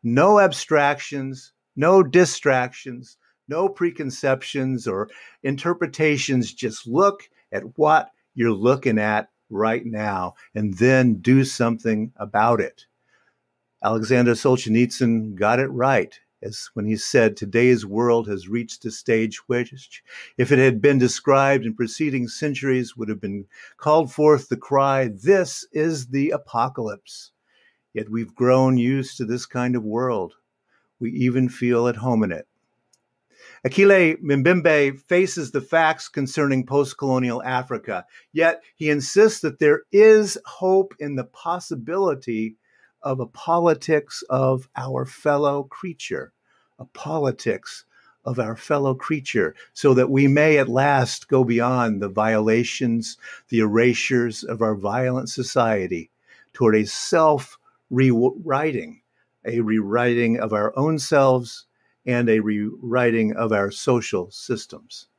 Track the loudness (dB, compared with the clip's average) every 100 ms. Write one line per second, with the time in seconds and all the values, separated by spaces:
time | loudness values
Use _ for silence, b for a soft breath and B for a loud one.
0 | 0 4 6 6 4 0 -2 2 2 -2
1 | -8 -10 -10 -12 -18 _ _ -2 4 4
2 | 6 4 4 2 0 0 -2 -10 -16 -16
3 | -18 _ _ _ -8 -4 -4 -2 -4 -4
4 | -10 -4 -4 -4 -4 -6 -4 -4 -6 -6
5 | -8 B B B -8 -4 -4 -4 -6 -2
6 | 0 0 -2 -2 -2 -6 -8 -8 -6 0
7 | 0 0 -20 _ _ -10 -10 -2 2 2
8 | 0 _ _ -2 0 2 2 2 0 0
9 | 0 -2 -4 _ _ -4 -2 -2 -6 -6
10 | -4 -4 -6 -10 b -6 -6 2 4 4
11 | 4 2 2 4 2 -2 -2 -2 -2 -4
12 | -4 _ -4 0 2 2 -2 _ _ _
13 | _ _ _ _ _ _ _ _ -4 -2
14 | 0 2 2 2 2 0 2 2 0 0
15 | 0 0 -4 -2 0 0 -2 -2 0 0
16 | -2 -12 _ _ -14 -14 -12 -8 -4 -4
17 | 0 2 2 0 -4 2 4 2 0 -2
18 | 0 0 -2 -10 -8 -8 -8 -12 -14 -10
19 | -2 -2 -2 -6 -4 -4 -4 -12 -20 -20
20 | B B B -4 2 4 4 4 2 4
21 | 2 0 2 4 4 2 -2 -6 -6 -4
22 | -4 -4 -6 -6 -6 -4 -2 -2 -4 -8
23 | -8 -8 -8 -10 -12 B B _ 2 2
24 | 2 2 4 4 2 -8 -2 0 2 0
25 | -2 -4 2 2 2 -8 -10 -4 -2 -4
26 | -6 -4 -2 -4 -6 -4 -4 -4 -10 -10
27 | _ -20 -20 _ _ _ _ _ _ -12
28 | -8 -8 -8 0 4 4 4 2 0 -2
29 | -6 -8 -6 -6 -6 -6 -4 -4 -4 -4
30 | -2 -4 -6 _ _ _ _ _ _ _
31 | -10 -2 0 0 -2 -2 0 0 0 -2
32 | -2 0 0 -4 -12 _ _ _ _ _
33 | _ _ _ B B B -4 4 6 6
34 | 4 0 -2 2 2 2 4 4 2 -2
35 | _ 0 2 -4 -6 -6 -2 2 2 0
36 | -8 -8 -6 -2 0 0 0 -2 -2 -4
37 | -2 -2 -2 -4 -4 -6 -6 -10 -8 -10
38 | -10 b b 0 0 0 b _ -2 -2
39 | 0 4 4 2 -6 2 2 2 2 6
40 | 8 8 4 -6 -14 -4 2 2 2 -6
41 | -8 -6 -8 -10 -6 -6 -8 -12 -6 -2
42 | -2 -2 -6 -6 -6 -10 _ _ _ _
43 | -8 -6 -8 -10 -2 2 2 0 0 -2
44 | -2 -18 -4 0 0 -2 -6 -12 -8 -6
45 | -8 -6 -2 0 0 -2 -8 -14 -14 -14
46 | -10 -10 -10 _ _ _ _ _ -20 -16
47 | -8 -2 -2 -2 -8 -8 -12 -20 _ b
48 | b b -8 -6 -6 -8 -4 -2 -2 -4
49 | -6 -6 -4 -2 -2 -6 B 0 4 4
50 | 4 2 4 4 4 4 2 0 2 2
51 | 0 -6 0 2 2 0 0 0 0 -2
52 | -4 -2 0 0 2 0 0 -4 -2 -2
53 | -4 -14 B B _ 0 2 4 2 2
54 | 0 0 0 -6 -10 -2 -2 0 -4 -2
55 | -2 -4 -6 -8 -4 0 2 0 -2 -6
56 | -10 _ b b b 2 4 4 0 -6
57 | -2 2 4 2 -4 -20 _ _ _ 2
58 | 4 4 2 0 -4 -2 -2 -4 -8 -18
59 | _ _ _ _ -6 -2 0 0 0 0
60 | 0 0 0 0 -2 -2 -2 -2 -2 -2
61 | 0 2 4 2 -2 -16 _ _ _ _
62 | -4 0 2 2 2 -4 -6 -8 -4 0
63 | 2 2 0 -2 -2 0 -2 -4 -2 -2
64 | -2 -6 -8 -14 -8 -8 -8 -20 _ -20
65 | -20